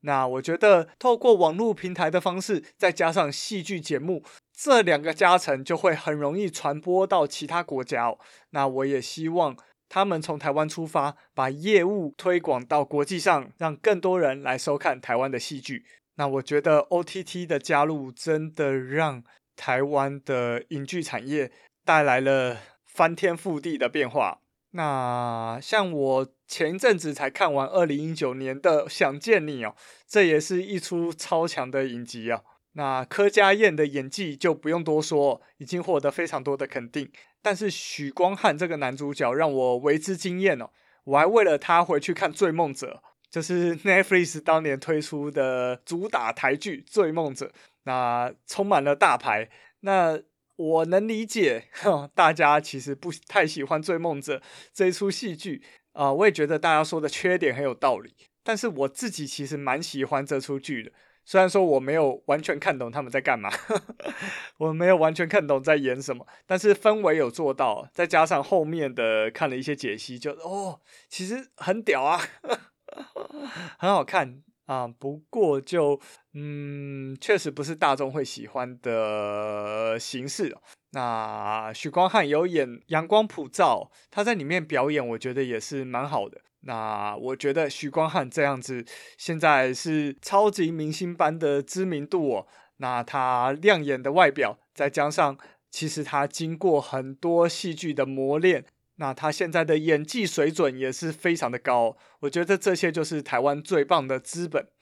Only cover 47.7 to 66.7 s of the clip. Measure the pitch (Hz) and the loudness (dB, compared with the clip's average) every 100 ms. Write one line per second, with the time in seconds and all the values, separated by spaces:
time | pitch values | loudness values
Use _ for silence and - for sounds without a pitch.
47.7 | _ - 127 123 120 123 - - - 202 | _ -6 -2 0 0 -2 -6 -12 -4 2
48.7 | 180 139 143 185 123 - 107 113 - _ | 2 2 4 4 4 0 -2 -4 -14 _
49.7 | _ 196 190 170 160 - _ _ - 160 | _ 0 2 2 0 -8 _ _ -6 0
50.7 | 160 165 185 220 220 220 226 160 113 - | 2 2 2 0 -4 -4 2 2 2 -6
51.7 | - 202 156 143 - 165 160 147 151 151 | -2 2 2 -2 4 4 6 4 4 2
52.7 | 135 127 139 175 156 _ 208 160 156 139 | -10 -8 -8 -8 -12 _ 2 2 -2 -4
53.7 | 156 160 165 170 143 139 143 - - - | -4 -2 -2 -2 -4 -6 -8 -8 -20 -20
54.7 | - 185 180 196 190 220 156 196 135 - | 0 0 2 -2 -2 -8 -8 -10 -10 -12
55.7 | - _ - 139 139 208 156 151 156 170 | -20 _ -2 0 4 4 4 0 2 4
56.7 | 156 156 165 151 - 180 180 156 123 139 | 4 2 -2 -4 -2 0 2 2 0 -4
57.7 | 120 139 110 120 _ _ _ - 220 240 | 0 0 0 -6 _ _ _ -6 -2 -4
58.7 | 147 135 - 233 - 143 - 139 147 139 | -2 -4 -2 -8 -8 -10 -8 -8 -6 -4
59.7 | 135 170 143 135 139 139 139 131 139 - | -4 -4 -6 -2 -2 -2 -6 -4 -8 -6
60.7 | 127 113 _ _ _ _ 190 185 202 180 | -8 -8 _ _ _ _ 4 4 4 4
61.7 | 135 131 156 143 123 - 147 151 143 196 | 2 2 2 2 0 0 0 0 -2 -2
62.7 | 139 120 131 131 131 131 120 101 - - | -2 -6 -8 -4 -2 0 -2 -2 -8 -4
63.7 | 440 - - - - 196 - - _ 160 | -4 -4 -14 -12 -10 -10 -10 -14 _ -4
64.7 | 156 175 180 156 160 170 202 147 139 135 | 2 4 6 4 2 0 0 2 0 4
65.7 | 151 131 127 139 123 - - _ 185 208 | 2 2 -4 -6 -10 -10 -20 _ 2 4